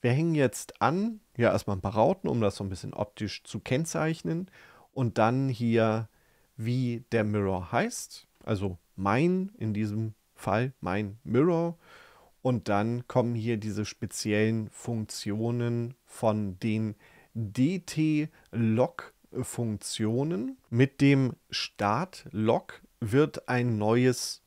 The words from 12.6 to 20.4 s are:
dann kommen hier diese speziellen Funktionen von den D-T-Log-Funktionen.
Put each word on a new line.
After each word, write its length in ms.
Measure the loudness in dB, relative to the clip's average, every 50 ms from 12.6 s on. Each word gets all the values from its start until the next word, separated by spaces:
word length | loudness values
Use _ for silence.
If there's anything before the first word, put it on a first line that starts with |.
| 0 0
dann 380 | 0 0 0 0 -2 -4 -6 _
kommen 260 | 0 0 2 2 0
hier 240 | -2 -2 -2 -2 -2
diese 260 | -2 -4 -4 -4 -4
speziellen 840 | -6 -6 _ -10 -10 -8 -6 -2 0 2 2 4 2 2 0 -4 -6
Funktionen 1200 | _ -12 -8 -6 -6 -6 -6 -8 -10 -10 -6 -6 -4 -2 -2 -2 -2 -2 -2 -2 -2 -2 -4 -6 -8 _ _
von 520 | _ -12 -2 0 0 2 2 -2 -4 -6 -4
den 340 | -4 -2 -2 0 -2 -4 -6 _ _ -20 _ -20 _ _ _
D-T-Log-Funktionen. 3250 | -8 -6 -6 0 0 2 2 2 -2 -6 -6 -2 0 0 2 2 0 -2 -4 _ -16 _ _ -4 0 2 2 4 4 2 0 0 -10 -16 -16 _ _ _ _ -8 -8 -8 -6 -6 -6 -4 -4 -4 -6 -6 -10 -6 -2 -2 0 0 0 -2 -2 -2 -4